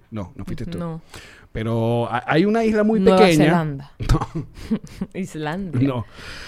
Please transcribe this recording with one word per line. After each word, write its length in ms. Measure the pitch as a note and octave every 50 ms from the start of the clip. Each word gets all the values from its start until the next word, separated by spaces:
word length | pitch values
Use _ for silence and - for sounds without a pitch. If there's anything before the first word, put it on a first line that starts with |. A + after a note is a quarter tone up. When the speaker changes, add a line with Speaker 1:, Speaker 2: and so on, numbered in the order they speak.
| _ _
Speaker 1:
no, 220 | A2+ G#2+ F#2 F#2 -
no 80 | - -
fuiste 220 | - - - -
tú. 120 | F3 E3+ F3
Speaker 2:
No. 220 | E3+ E3 D#3+ D#3+ - - - - - - - - - _ -
Speaker 1:
Pero 540 | A#2 A2 A#2 A#2 A2+ A2+ A2+ A#2+ A#2+ A#2+ G2+
ha-, 120 | A2 B2 -
hay 180 | - C3+ D#3 F#3+
una 200 | G#3 G#3+ A3+ A3+
isla 180 | A3 A3 G#3+ G#3
muy 160 | G#3+ A3 G#3+
Speaker 2:
Nueva 180 | F#3+ F#3 F#3+ F#3
Speaker 1:
pequeña. 260 | G#3 F3+ E3 D3+ D3+
Speaker 2:
Zelanda. 480 | D3+ F3 E3+ D#3+ D3+ C#3+ C#3 C#3 - - _
Speaker 1:
<laughs> 0 | - - -
No. 340 | D#3+ - - - E3 - - - - - - A3 - - - - - G3 - -
Speaker 2:
<laughs> 0 |
Islandia. 720 | F3+ F#3+ - - D#3 D3+ D3 D#3+ F#3+ G3 F3 D3 A#2+ C#3 C#3
Speaker 1:
No. 160 | B2+ A#2+ G#2 - - - - - - - -